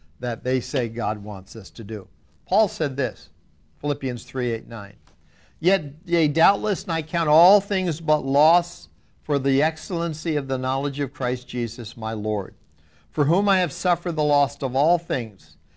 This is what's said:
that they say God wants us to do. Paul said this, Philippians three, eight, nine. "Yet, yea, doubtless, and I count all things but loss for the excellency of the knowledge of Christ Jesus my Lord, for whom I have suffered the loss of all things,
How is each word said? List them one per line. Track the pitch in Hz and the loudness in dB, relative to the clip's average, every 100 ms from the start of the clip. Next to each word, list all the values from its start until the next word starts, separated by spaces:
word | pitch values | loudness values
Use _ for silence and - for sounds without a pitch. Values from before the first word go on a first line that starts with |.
| - - | -20 -8
that | 123 113 | -6 -4
they | 127 131 | 0 -2
say | 123 139 120 | 0 -2 -2
God | 113 107 107 | -2 -2 -4
wants | 104 101 92 117 | -6 -10 -12 -14
us | 95 | -14
to | - | -14
do. | 104 107 95 _ _ _ _ | -10 -10 -10 _ _ _ _
Paul | 196 208 | 2 2
said | - 147 131 | 0 -4 -2
this, | 127 - - _ _ _ _ _ | -4 -4 -16 _ _ _ _ _
Philippians | 147 143 135 123 | -4 -4 -4 -6
three, | - 135 123 | -6 -4 -2
eight, | 113 117 | -4 -6
nine. | 113 101 - _ _ _ _ _ _ | -12 -14 -18 _ _ _ _ _ _
"Yet, | 160 190 147 143 | 0 0 -2 -12
yea, | - 170 156 | -2 2 2
doubtless, | 143 170 202 208 185 | 4 4 4 0 -4
and | - | -4
I | 165 | -6
count | 156 170 160 | -4 -2 4
all | 151 175 202 | 6 8 6
things | 196 190 185 156 | 4 -2 0 -2
but | 156 151 | 0 0
loss | 135 139 156 175 170 - - _ _ _ | 2 4 6 4 2 -8 -20 _ _ _
for | - 143 | -2 0
the | 131 135 | 2 2
excellency | 156 160 - 175 170 156 170 151 | 2 -2 -6 -4 -2 -4 -2 -2
of | 135 | -2
the | 131 | -2
knowledge | 127 135 143 135 | -2 -2 -2 -4
of | 139 | -6
Christ | - 123 127 - | -4 -2 -2 -4
Jesus | 123 117 - 110 - | -4 -4 -6 -12 -8
my | 110 | -6
Lord, | 113 104 107 95 - _ _ _ _ _ | -4 -2 -2 -4 -12 _ _ _ _ _
for | - | 0
whom | 143 175 202 | 2 4 4
I | 190 | 2
have | 175 | 0
suffered | - 185 170 175 | -2 0 0 0
the | 156 | -2
loss | 147 147 139 - | 2 2 2 -2
of | 135 127 | -2 0
all | 151 170 | 2 2
things, | 170 147 113 101 - - _ | 0 -4 -4 -10 -20 -20 _